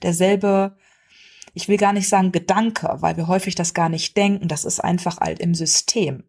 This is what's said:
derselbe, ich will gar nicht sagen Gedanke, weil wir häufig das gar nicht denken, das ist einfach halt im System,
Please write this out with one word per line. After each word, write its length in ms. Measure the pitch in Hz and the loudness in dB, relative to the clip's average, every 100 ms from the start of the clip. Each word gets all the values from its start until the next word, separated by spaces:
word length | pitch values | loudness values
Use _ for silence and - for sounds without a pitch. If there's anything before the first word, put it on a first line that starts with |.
derselbe, 760 | 175 165 185 202 202 196 196 - _ _ _ _ - - - | -4 2 2 2 2 2 0 -4 _ _ _ _ -20 -20 -18
ich 140 | 170 - | -10 0
will 100 | 202 | 2
gar 160 | 202 | 4
nicht 160 | 202 190 | 2 2
sagen 220 | 196 185 | 2 4
Gedanke, 680 | 180 175 190 226 220 165 - | 0 0 0 0 -2 -4 -2
weil 180 | 165 165 | -2 -2
wir 100 | 165 | 0
häufig 280 | 185 190 180 | 0 0 -4
das 180 | 170 | -4
gar 160 | - 165 | 0 0
nicht 280 | 165 - - | 0 -2 0
denken, 300 | 202 202 170 | 2 0 -2
das 180 | 151 - | -4 -4
ist 140 | - | -4
einfach 400 | - 175 175 170 | -2 -2 -2 -2
halt 200 | 165 160 | -4 -2
im 160 | 170 165 | -2 -2
System, 680 | 160 - - 240 160 131 | 0 0 0 0 -2 -4